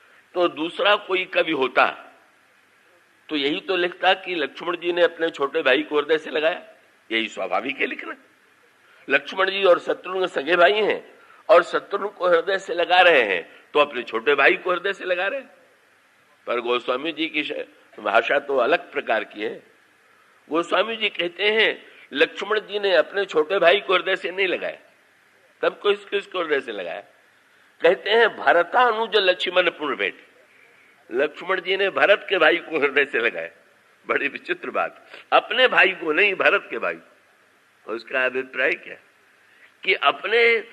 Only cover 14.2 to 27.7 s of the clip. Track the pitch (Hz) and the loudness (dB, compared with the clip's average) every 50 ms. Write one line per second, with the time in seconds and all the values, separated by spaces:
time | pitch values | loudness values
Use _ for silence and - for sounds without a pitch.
14.2 | 113 147 143 139 139 160 190 180 - 185 180 175 175 196 190 - - 185 180 175 | 0 0 2 4 4 4 2 2 -2 -4 -4 -2 -2 -4 -6 -4 -4 -4 -4 -2
15.2 | 190 202 277 269 247 - - _ _ _ _ _ _ _ _ _ _ _ _ _ | -4 -4 -6 -8 -12 -14 -20 _ _ _ _ _ _ _ _ _ _ _ _ _
16.2 | _ _ _ _ - 98 117 123 117 120 120 120 117 127 123 127 147 170 160 151 | _ _ _ _ -8 -6 -6 -4 -2 -2 -2 -2 0 -2 -4 -4 -4 -6 -6 -6
17.2 | 160 156 147 151 143 143 143 - - - _ _ _ _ - - 107 104 101 117 | -6 -4 -4 -4 -6 -6 -6 -10 -10 -14 _ _ _ _ -14 -8 -2 2 2 2
18.2 | 123 - 139 147 139 143 139 131 117 131 165 175 - - - 143 113 120 113 110 | 2 2 0 0 0 0 0 0 2 2 0 0 -2 -6 -10 -8 -4 -2 -2 -2
19.2 | 104 - - 104 107 104 95 - - _ _ _ _ _ _ _ _ _ _ _ | -4 -6 -10 -8 -8 -8 -8 -10 -18 _ _ _ _ _ _ _ _ _ _ _
20.2 | _ _ _ _ _ - 143 165 170 - - 180 208 226 226 220 214 202 - - | _ _ _ _ _ -6 -4 -4 -2 0 0 0 0 -2 -4 -4 -4 -6 -4 -4
21.2 | 170 175 170 - 202 214 220 226 208 160 127 - - - - - - - - 139 | -8 -8 -4 -2 -2 0 2 2 2 0 0 -4 -10 -20 -20 -20 -16 -6 0 0
22.2 | 160 156 - - 196 202 214 214 185 175 202 208 202 196 180 156 151 - - 196 | 0 0 0 -6 -4 -4 -4 -4 -4 -6 -6 -2 0 2 4 4 2 2 0 -4
23.2 | 196 185 - 156 151 185 196 196 175 170 196 202 196 185 185 175 165 190 190 190 | -4 -2 0 0 0 0 2 4 4 4 4 4 2 0 0 0 0 0 -4 -4
24.2 | - 170 180 190 196 185 147 107 92 82 78 - _ _ _ _ _ _ _ _ | -4 -6 -4 -2 -2 -2 -2 -4 -4 -8 -10 -10 _ _ _ _ _ _ _ _
25.2 | _ _ _ _ _ _ _ - 156 175 185 - - 208 202 202 - - 208 202 | _ _ _ _ _ _ _ -4 -4 -4 -2 -2 0 0 0 -2 -4 -8 -8 -8
26.2 | 190 - - 185 165 156 147 135 127 120 104 98 90 85 87 98 - _ _ _ | -8 -6 -6 -6 -2 -2 -2 -2 -2 -6 -8 -8 -8 -8 -10 -12 -14 _ _ _
27.2 | _ _ _ _ _ _ _ _ _ _ | _ _ _ _ _ _ _ _ _ _